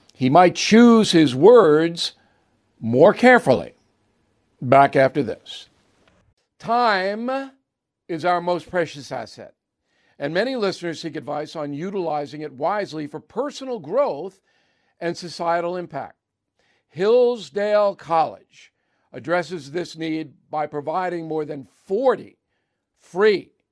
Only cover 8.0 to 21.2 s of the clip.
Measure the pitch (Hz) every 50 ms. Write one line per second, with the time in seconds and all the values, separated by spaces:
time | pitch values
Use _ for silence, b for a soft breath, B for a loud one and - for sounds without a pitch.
8 | _ - 170 160 139 175 175 175 175 175 180 165 - - 180 180 165 - - 143
9 | 127 - 135 123 110 - - - 101 - _ _ _ _ _ _ _ _ _ _
10 | _ _ _ - 143 147 165 180 220 262 269 247 202 190 165 - 170 170 160 -
11 | - 165 135 156 123 127 147 147 156 151 - 165 147 143 143 143 170 196 190 196
12 | 170 160 151 147 147 123 147 151 156 151 135 123 151 170 202 208 196 147 151 156
13 | 151 143 - 151 - _ - 202 277 294 - - 269 262 247 220 139 143 190 262
14 | 285 233 156 139 170 196 - _ _ _ _ _ _ _ _ _ _ _ _ -
15 | 175 170 175 - 175 165 - - 175 165 170 175 170 170 180 180 175 160 156 139
16 | 117 - - _ _ _ _ _ _ _ _ _ _ _ _ _ _ _ - 147
17 | 190 214 233 247 247 240 247 226 175 - 135 202 202 214 208 208 208 202 185 -
18 | - 147 165 165 147 120 98 92 _ _ _ _ - _ _ _ _ _ _ _
19 | _ _ - 131 117 147 175 208 170 143 185 165 131 139 143 180 165 - - 156
20 | 160 160 156 156 156 139 - _ _ _ 151 151 151 147 - 147 135 151 156 185
21 | 185 180 175 170